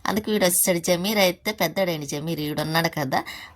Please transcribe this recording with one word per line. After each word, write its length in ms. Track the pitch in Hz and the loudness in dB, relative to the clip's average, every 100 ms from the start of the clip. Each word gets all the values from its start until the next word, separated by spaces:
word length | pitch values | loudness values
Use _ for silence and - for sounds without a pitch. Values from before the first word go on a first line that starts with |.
| - | -4
అందుకు 180 | 196 214 | -2 0
వీడు 120 | 214 185 | 2 4
వచ్చాడు. 320 | 175 - 170 165 | 4 2 2 2
జమీర్ 300 | 175 190 214 185 | 0 2 4 2
అయితే 260 | 175 - 208 | 2 -4 -2
పెద్దోడండి, 440 | 165 160 185 160 139 | -2 0 -2 -2 -4
జమీర్ 280 | 147 156 160 151 | -6 -4 -4 -4
ఈడున్నాడు 440 | 151 151 160 165 165 | -4 -2 0 0 -2
కదా, 220 | 139 170 - - - | -2 -2 -2 -10 -16